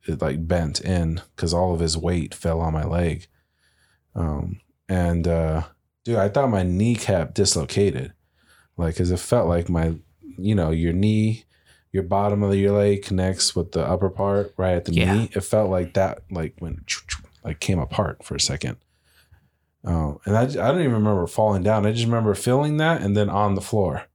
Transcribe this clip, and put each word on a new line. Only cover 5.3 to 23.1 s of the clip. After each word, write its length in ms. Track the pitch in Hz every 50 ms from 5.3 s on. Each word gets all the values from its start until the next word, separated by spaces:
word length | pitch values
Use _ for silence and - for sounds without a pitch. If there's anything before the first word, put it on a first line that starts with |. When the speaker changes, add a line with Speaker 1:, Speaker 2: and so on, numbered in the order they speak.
| 85 82 82 80 78 78 78 - _ _ _ _ _ _ _
Speaker 1:
dude, 120 | - 117
I 120 | 113 95 98
thought 220 | 98 143 139 131
my 120 | 113 98 92
kneecap 720 | 90 87 92 104 117 120 104 - - 101 87 80 - -
dislocated, 800 | - 101 95 - 85 80 - - 98 101 98 - 64 64 - - _ _ _ _ _ _ _ _ _ _ _ _
like, 200 | - 85 82 85
'cause 140 | - 90 90
it 80 | 90 87
felt 300 | - - - 85 82 82
like 200 | 87 85 85 85
my, 240 | 87 82 80 82 82 78 - _ _ _ - - - -
you 160 | 92 104 110
know, 160 | 101 85 78
your 220 | 80 82 80 85 82
knee, 520 | 90 98 107 107 107 110 110 113 113 - _ _ _ _ _ _ _ _ _
your 120 | - 95 95
bottom 400 | 90 95 98 101 104 104 101 104
of 120 | 101 98
your 220 | 98 98 101 101
leg 260 | 104 101 104 101 98 101
connects 540 | - 95 92 92 92 92 92 - - -
with 160 | 90 85 90 -
the 80 | 87 80
upper 240 | - 90 92 95 92
part 420 | 90 - 98 98 101 101 101 101 - -
right 160 | 95 92 90
at 100 | 87 85
the 80 | - 85
Speaker 2:
Yeah. 220 | 85 104 92 98
Speaker 1:
knee. 160 | 107 113 - -
It 60 | 101
felt 300 | 92 - - 107 107 95
like 240 | 95 92 90 85 -
that, 280 | - 95 95 - - - -
like, 240 | 95 87 80 76 - -
went, 200 | - 82 80 - - - - - - - - - - - _ _ _
like, 180 | - 160 -
came 180 | - - 98 87
apart 440 | 69 - - - 104 101 - - -
for 100 | - -
a 60 | -
second. 360 | - - - - - - - - _ _ _ _ _ _ _ _ _ _ - _ _ _ _ _ _ _ _ _ _
Um, 340 | - 87 82 78 73 73 73 _
and 100 | - 101
I, 60 | 110 123
I 40 | 131 143 - 90 117
don't 100 | 147 185
even 120 | 170 139 120
remember 340 | 110 107 107 104 95 85
falling 360 | 82 - - 110 107 101 95 90
down. 240 | 98 110 110 101
I 60 | 104 107
just 120 | 117 120
remember 300 | 113 117 117 110 107 101
feeling 420 | 95 - - 123 135 143 151 151 151
that 220 | 156 160 170 156 -
and 140 | 101